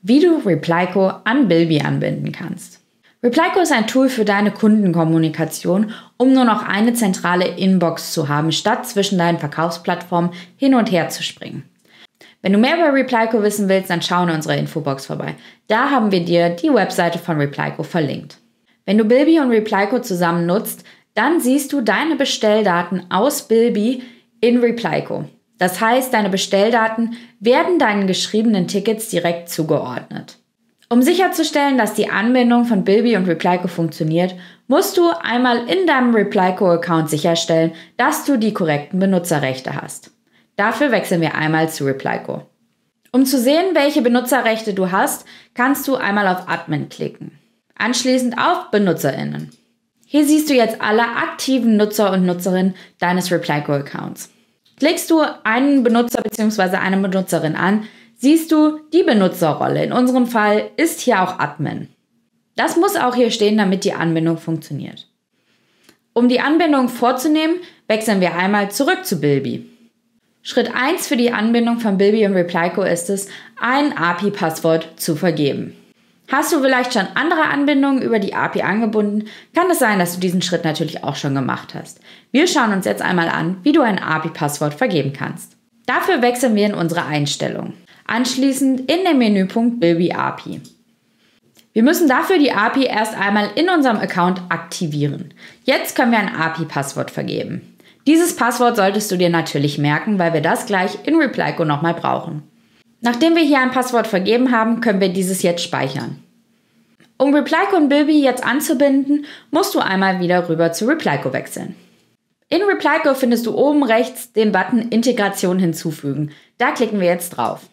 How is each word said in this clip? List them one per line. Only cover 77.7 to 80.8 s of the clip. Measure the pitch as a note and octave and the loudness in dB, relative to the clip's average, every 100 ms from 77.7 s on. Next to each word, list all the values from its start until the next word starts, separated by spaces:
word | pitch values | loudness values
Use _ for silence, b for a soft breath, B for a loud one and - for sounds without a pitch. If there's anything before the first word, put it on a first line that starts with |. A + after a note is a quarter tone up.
| C#4 C#4 C4+ | 2 2 0
über | A#3 A3+ | 0 0
die | G3 | -2
api | - D3 - | -2 -4 -2
angebunden, | C#3+ G#3 A3+ G#3+ G#3 G#3 G#3+ B B | -2 0 0 0 0 -2 -6 B B
kann | - F#4 | -2 0
es | E4+ | 2
sein, | A#3+ G3+ | 2 2
dass | F3 | -2
du | F3+ | -2
diesen | F#3 F3+ | -2 0
Schritt | - E3 | -2 -2
natürlich | D#3+ D3+ | -2 -2